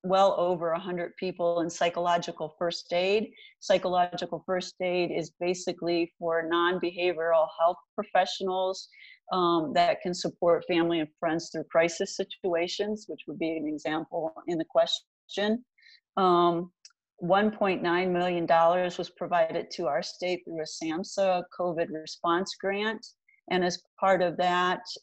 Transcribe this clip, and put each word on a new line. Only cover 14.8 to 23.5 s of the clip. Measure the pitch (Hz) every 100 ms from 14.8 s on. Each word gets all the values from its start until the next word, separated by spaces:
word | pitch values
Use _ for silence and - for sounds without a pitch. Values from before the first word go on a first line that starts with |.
| 170 - _ _ _ - 208 233 - _ - - _ -
Um, | 185 175 175 170 180 _ - _ _ _
one | 175 190 214
point | 214 196 180
nine | 170 175 185
million | 175 180 175 170
dollars | 165 165 180 180 175
was | 170
provided | _ 170 175 160 170 -
to | - 170
our | 147
state | 180 - 180 175
through | 170 165
a | 156 -
samhsa | 160 160 190 - 190 180 175 -
covid | 180 165 170
response | 156 156 - 175 170 190 -
grant. | 190 196 214 220 - _ _ _ -